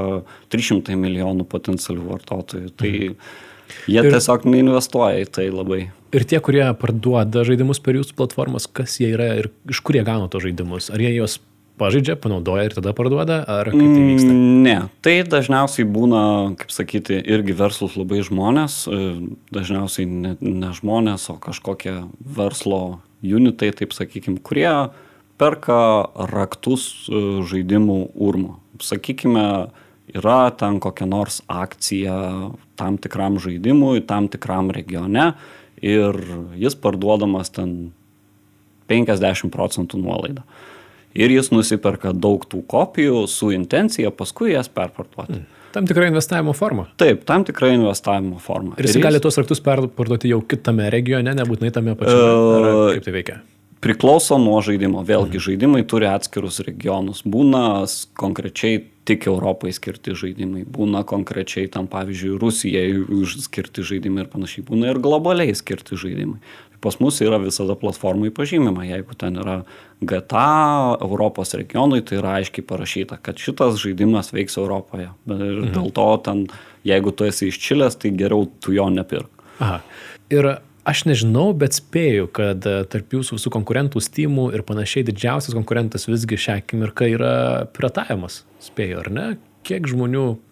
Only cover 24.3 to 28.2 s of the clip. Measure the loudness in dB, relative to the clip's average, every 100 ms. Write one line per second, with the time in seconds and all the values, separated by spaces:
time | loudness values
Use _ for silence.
24.3 | -6 -4 0 2 2 -2 -8 -20 _ _
25.3 | 2 2 2 2 4 6 4 0 -6 -4
26.3 | -2 -4 -4 -2 -2 -4 -12 -4 -2 -2
27.3 | -4 -2 -4 2 4 4 2 -4 -2